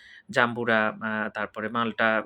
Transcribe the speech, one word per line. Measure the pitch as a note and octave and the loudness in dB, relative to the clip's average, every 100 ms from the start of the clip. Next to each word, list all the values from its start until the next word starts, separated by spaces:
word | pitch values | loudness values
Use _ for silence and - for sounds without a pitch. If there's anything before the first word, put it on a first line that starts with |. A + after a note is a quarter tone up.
| - - - | -20 -20 -4
জাম্বুরা, | C3 A#2+ A#2 A#2+ A2+ G#2+ | 2 2 2 2 2 2
আহ, | G#2 A2 G#2+ G#2+ | -2 -4 -4 -4
তারপরে | G#2+ G#2 A2 G#2+ | -4 -6 -6 -4
মালটা, | A#2+ A#2 G#2+ A2+ A2 | -2 -2 2 2 2